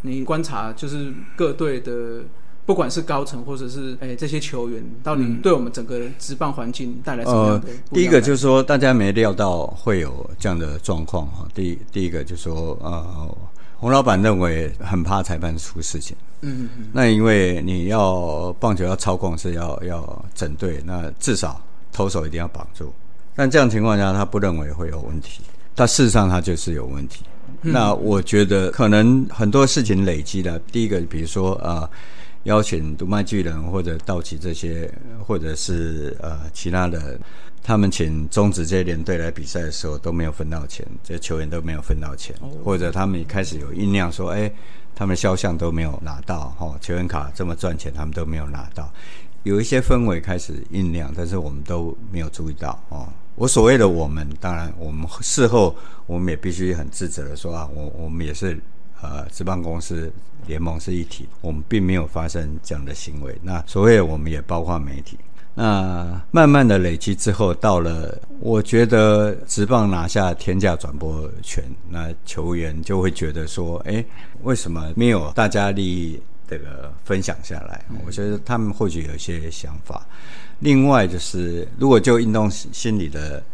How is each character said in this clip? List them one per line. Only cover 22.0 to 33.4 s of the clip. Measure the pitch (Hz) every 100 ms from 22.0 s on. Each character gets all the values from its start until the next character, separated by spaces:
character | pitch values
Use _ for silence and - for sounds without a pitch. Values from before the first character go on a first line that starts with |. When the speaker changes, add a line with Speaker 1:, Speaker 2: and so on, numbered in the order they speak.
| 98
Speaker 2:
手 | 85
一 | 78
定 | 85
要 | 85
绑 | - -
住。 | - 73 - - - -
但 | - 135
这 | 151
样 | 127
情 | 110
况 | 110 104
下， | 98
他 | 98
不 | 101 104
认 | 101 80
为 | 73
会 | 76 82
有 | 78
问 | 60 78
题， | - - - - -
但 | -
事 | 120 -
实 | 123
上 | 107 95
他 | 90
就 | 82
是 | 82 -
有 | 78
问 | 62 69 67
题。 | - - - - -
Speaker 1:
嗯。 | 160
Speaker 2:
那 | 139 107
我 | 101 104 98
觉 | 90 104
得 | 98 101 92
可 | - 110
能 | 104 113 131 113
很 | - 104
多 | 139 135
事 | -
情 | 113 95
累 | 95 76
积 | 76 98
的， | 87 82 -
第 | 117
一 | 110
个， | 95
比 | 85 78
如 | 80
说， | 101 92 95
呃， | 80 85 78 - - - - -
邀 | - 107
请 | 104 85 78 76
读 |
卖 | 90 104
巨 | 98 104